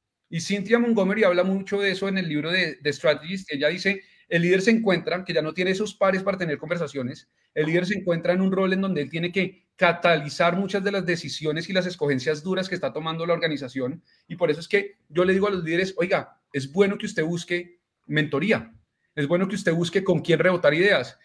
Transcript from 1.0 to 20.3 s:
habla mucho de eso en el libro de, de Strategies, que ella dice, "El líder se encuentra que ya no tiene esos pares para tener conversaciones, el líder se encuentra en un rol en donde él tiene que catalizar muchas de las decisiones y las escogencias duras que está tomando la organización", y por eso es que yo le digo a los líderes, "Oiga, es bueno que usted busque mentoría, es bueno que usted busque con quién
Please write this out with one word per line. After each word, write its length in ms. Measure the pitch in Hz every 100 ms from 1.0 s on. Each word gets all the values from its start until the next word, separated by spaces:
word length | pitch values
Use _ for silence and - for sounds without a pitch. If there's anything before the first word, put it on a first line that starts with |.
| 190 214
habla 200 | 202 175
mucho 360 | 190 190 196 202
de 120 | 196
eso 160 | 185 196
en 100 | 190
el 100 | 170
libro 240 | 147 156
de, 260 | 185 170 135
de 120 | 147
Strategies, 520 | 143 165 147 156 196 190
que 100 | 143
ella 140 | 147
dice, 320 | 180 196 196 - _ -
"El 140 | 170
líder 180 | 175 185
se 100 | 208
encuentra 520 | 220 196 175 - 180
que 100 | 185
ya 80 | 160
no 120 | 156
tiene 180 | 175 185
esos 240 | 190 214 -
pares 260 | 190 190
para 160 | 196 190
tener 200 | 165 143
conversaciones, 680 | 160 175 151 139 123 - - _ _ 151
el 120 | 156
líder 180 | 170 180
se 120 | 202
encuentra 360 | 175 165 170
en 80 | 185
un 100 | 190
rol 220 | 190 190
en 80 | 190
donde 200 | 190 160
él 80 | 143
tiene 220 | 160 175
que 320 | 190 185 - _ -
catalizar 800 | 175 170 175 160 147 - 175 180
muchas 280 | 196 202
de 80 | 196
las 140 | 196 170
decisiones 640 | 170 143 - 151 156 165
y 40 |
las 140 | 185 175
escogencias 560 | 175 147 131 131 151
duras 260 | 180 185 185
que 60 | 175
está 180 | 175
tomando 320 | 156 160 165 170
la 80 |
organización", 720 | 165 165 143 131 135 127 156 _ _ -
y 80 | 170
por 160 | 175
eso 80 | 160
es 80 | -
que 300 | 202 202 - _
yo 160 | 151 185
le 80 |
digo 140 | 190 208
a 40 |
los 120 | 190
líderes, 320 | 160 170 190 -
"Oiga, 420 | 180 175 - _ _
es 200 | 143 135
bueno 260 | 165 196 202
que 100 | 208
usted 160 | 170
busque 560 | 160 175 - 175 175 _ _ _ -
mentoría, 640 | 147 143 139 190 156 - - _ _ _ 151
es 120 | 143
bueno 200 | 175 190
que 80 | 202
usted 180 | 175
busque 300 | 165 170 196
con 180 | 190 170
quién 160 | -